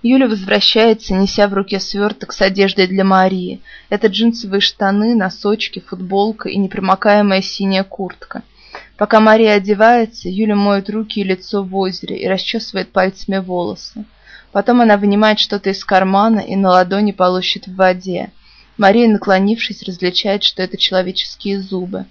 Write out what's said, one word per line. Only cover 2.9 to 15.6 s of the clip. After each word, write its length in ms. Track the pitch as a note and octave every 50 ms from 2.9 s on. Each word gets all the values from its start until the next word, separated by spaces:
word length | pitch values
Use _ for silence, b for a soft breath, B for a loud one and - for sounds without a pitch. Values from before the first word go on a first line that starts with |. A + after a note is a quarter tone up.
| F#3+ F#3+ F#3+
Марии. 560 | F#3+ F#3+ F#3 F#3 F#3+ F#3+ F#3 F3+ F3+ - - B B B B B B
Это 160 | G3+ G3+ -
джинсовые 560 | G#3 F#3+ G3 A3+ A#3 A#3 - - G3 F#3+ G3+
штаны, 520 | G3+ - - _ G#3 G3 G3 G3+ G#3 A3+ A#3+
носочки, 680 | A3 F#3 F#3 - - - G3+ A3 A3 - - - F#3
футболка 680 | - - - F#3 F#3 F3+ F#3+ G3 G3+ A3 G#3+ A3 - -
и 80 | -
непромокаемая 880 | G3 G3 F#3 - F#3 F#3 G3 F#3+ F#3+ - G#3+ G3+ G#3 G#3 G3+ F#3+ F#3+
синяя 420 | F#3+ - - - G3 F#3+ F#3+ F#3+ G3
куртка. 580 | F#3+ - - F#3+ F3+ - _ - _ - - - B B B B B B B B B B
Пока 240 | - G#3 G#3 A3+ G#3+
Мария 340 | G#3+ A3 G#3+ A3+ A3+ G#3+ G#3
одевается, 760 | G3+ F#3+ G3+ G#3 G3 G#3+ A3+ A#3+ A#3+ A3+ A3 A3+ - - F3+
Юля 260 | F#3+ G3 A3 G#3+ G#3
моет 320 | G3+ G3+ G3+ G3+ G3 G3 G#3
руки 320 | G3+ A3 A3 A3 - G#3
и 40 | G3
лицо 380 | F#3+ F#3+ F#3 - - - G3+
в 140 | G3 F#3 F#3+
озере 400 | G3 F#3+ F#3+ F3+ - - - -
и 100 | - -
расчесывает 680 | F3+ F#3+ F#3 - - - A3+ A3 - - F#3+ F3+ _
пальцами 460 | _ G3 F#3 F#3+ F#3+ - - - G3 G3
волосы. 680 | F#3 F#3 F3+ F3 F3 G3+ F#3+ - - - _ G#3+ G#3+ _ B B B B B B B B
Потом 280 | - G#3 G#3 - A#3+ B3
она 160 | A#3 A3 G#3
вынимает 420 | G3+ G3+ G3+ G3+ G#3 G#3+ G#3+ G#3+ G#3+
что-то 300 | - - G#3 G3+